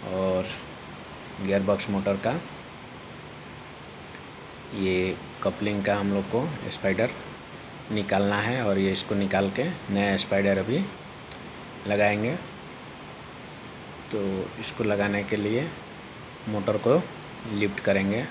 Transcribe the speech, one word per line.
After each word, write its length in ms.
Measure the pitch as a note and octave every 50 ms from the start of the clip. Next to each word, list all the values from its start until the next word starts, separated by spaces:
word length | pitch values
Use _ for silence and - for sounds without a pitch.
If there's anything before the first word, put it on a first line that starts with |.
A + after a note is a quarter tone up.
| - F#2
और 400 | F#2 F#2+ F#2+ F#2+ F#2 F#2 F#2 - - - - - - - - - - - - - - - - - - -
गियर 220 | G2 F#2+ G2 G2+
बॉक्स 260 | G2 G2 G2+ F#2+ - -
motor 260 | G2+ G2 G2 G2+ G2
का 180 | G2 - A2 C3 F3 - - - - - - - - - - - - - - - - - - - - - - - - - - - - - - - - - - - - - - - - - - - - - - -
ये 400 | G2+ F#2+ F#2+ F#2 F#2 F#2 F#2+ F2+ - - - - -
coupling 400 | - G2 F#2+ - G#2 G#2 G#2 G2+ G2
का 120 | G#2 G2+
हम 160 | G2+ G2+ G2+ G2
लोग 140 | G2+ G2 -
को 160 | - A#2 C#3 E3+ D3 A#2+ - -
spider 400 | - - - G2 F#2+ F#2+ A2+ B2+ - - - - - - - - - - - - - - - -
निकालना 480 | G#2+ G#2 G2 G2+ G2 F#2+ G2+ G2+ G2+ G2+
है 220 | G#2 A2+ B2 C3 A#2+
और 140 | G#2 G2 G2
ये 140 | G2 G2
इसको 220 | F#2+ - - - G#2+
निकाल 360 | G2+ G2+ F#2+ G2 F#2+ G2 F#2+
के 180 | G2 - C3+ F3 F3 - - -
नया 260 | G2+ G2+ G2+ G2+ G2 F#2+
spider 400 | - - G2 G2 - G2 G2 G2
अभी 260 | F#2 G#2 B2 E3 G3 - - - - - - - - - - - - - - - - - - - -
लगाएंगे। 480 | G2+ G#2 G#2 G#2 G#2 G#2 G#2 G#2+ A#2+ D#3 F#3 - - - - - - - - - - - - - - - - - - - - - - - - - - - - - - - - - -
तो 120 | - G#2+ G2+ G2 G2 F#2+ F#2+ - - -
इसको 240 | A2 - - - A#2
लगाने 400 | G#2+ G#2 G2+ G2+ G2+ G2+ G2+ G2+
के 120 | G2+ A2
लिए 320 | G#2 G2+ G#2 A2+ B2 D3+ E3 D3 - - - - - - - - - - - - - - -
motor 280 | G#2+ G#2 G2 G#2 G#2+ G#2
को 240 | - A#2 C3+ F3 F3 - - - - - - - - A#2
lift 300 | G#2+ G2+ G#2 G2 G2 -
करेंगे 440 | - G#2 G2 G2 G2 G2 G#2 A#2 - -